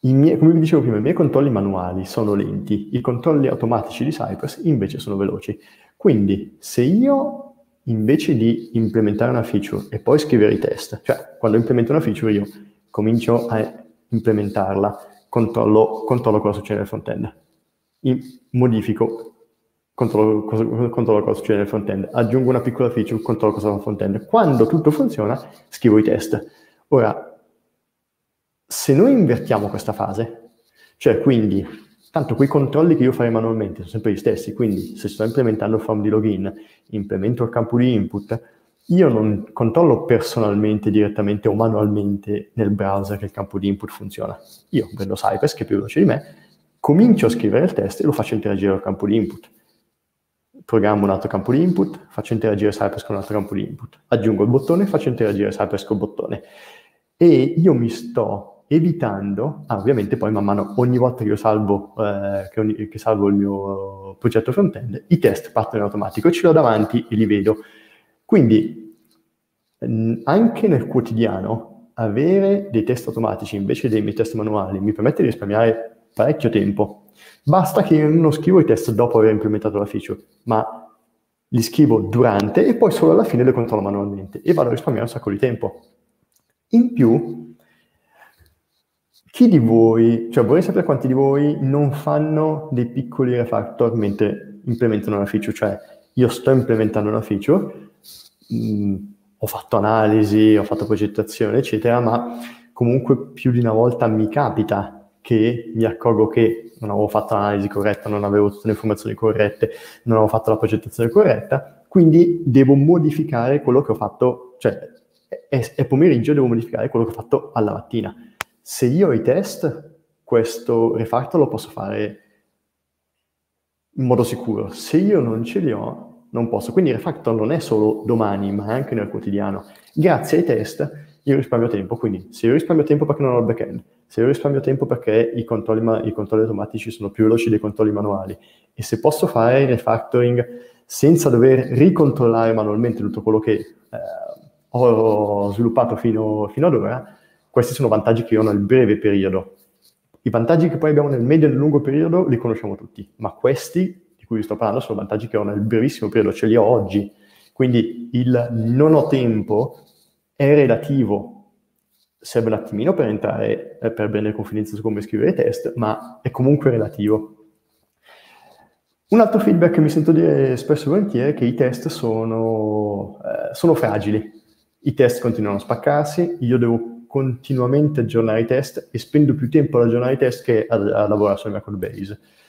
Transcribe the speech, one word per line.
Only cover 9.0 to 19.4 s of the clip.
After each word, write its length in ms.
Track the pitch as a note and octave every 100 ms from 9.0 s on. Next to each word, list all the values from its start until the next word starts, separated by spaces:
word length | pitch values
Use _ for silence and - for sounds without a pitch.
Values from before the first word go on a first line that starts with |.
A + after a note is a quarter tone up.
| G#2 G#2 A#2+
una 120 | B2
feature 440 | A2+ - - G2+ G2+
e 100 | G#2+
poi 180 | - D3+
scrivere 360 | D3+ A#2+ G#2+
i 60 | -
test, 420 | - - - -
cioè 320 | - - - -
quando 200 | A2+ G#2+
implemento 340 | A2+ B2 A#2
una 100 | D3+
feature 300 | A#2+ G2+ A2+
io 140 | G#2 G2+ - - _ _
comincio 580 | - G#2+ A#2 A#2 A#2 A#2
a 260 | A2 - - - _ _
implementarla, 1000 | A2+ A2+ G#2+ G2+ G#2 F#2+ G2 G#2 - - _ _
controllo, 760 | - A2+ A#2 A2 G#2+ A2 - -
controllo 360 | B2 A#2+ G#2+
cosa 160 | G#2+ G2+
succede 220 | - G#2
nel 80 | G2+
front-end, 460 | A2 A2 - A2+ _ _ _ _ _ _ _
in-, 180 | C3 B2+ - - _
modifico, 840 | B2 B2 A2 G#2 G#2+ A2+ - - _